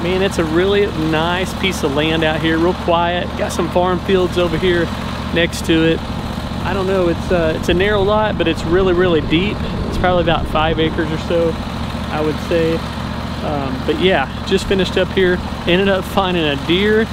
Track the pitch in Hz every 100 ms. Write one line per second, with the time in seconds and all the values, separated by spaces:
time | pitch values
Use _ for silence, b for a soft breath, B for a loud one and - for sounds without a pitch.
0 | 170 185 196 190 160 160 190 202 208 160
1 | 156 156 165 175 185 - 190 180 151 139
2 | 156 160 156 156 160 160 175 180 - 170
3 | 170 175 - - - - 170 180 180 180
4 | - 190 180 175 175 165 185 175 165 -
5 | - - - 165 170 - - 165 160 160
6 | - - - - - - - 196 185 190
7 | 175 170 - 180 160 156 - 175 196 214
8 | 196 214 214 208 165 160 165 180 190 175
9 | 185 160 - 156 196 - B B - -
10 | 185 180 170 156 - 156 156 160 160 -
11 | 151 160 - 170 165 160 - - - -
12 | - 151 156 147 - 170 160 165 - -
13 | - - - - 156 147 135 131 156 156
14 | 180 175 135 - - 196 - 196 180 196
15 | 180 - 180 180 - - - 175 196 185
16 | 170 - 190 180 151 139 139 175 208 214
17 | 220